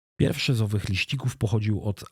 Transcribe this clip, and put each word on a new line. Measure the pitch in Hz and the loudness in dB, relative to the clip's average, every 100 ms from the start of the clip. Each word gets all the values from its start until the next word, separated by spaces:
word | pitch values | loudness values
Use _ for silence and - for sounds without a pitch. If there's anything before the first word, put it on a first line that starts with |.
| _ - | _ 0
Pierwszy | 151 165 - | 2 2 0
z | 117 | 2
owych | 107 107 - | 2 0 0
liścików | 95 - 135 131 - | -2 -2 -2 -4 -2
pochodził | 107 113 107 104 | 0 0 2 0
od | 107 98 - | -2 -4 -6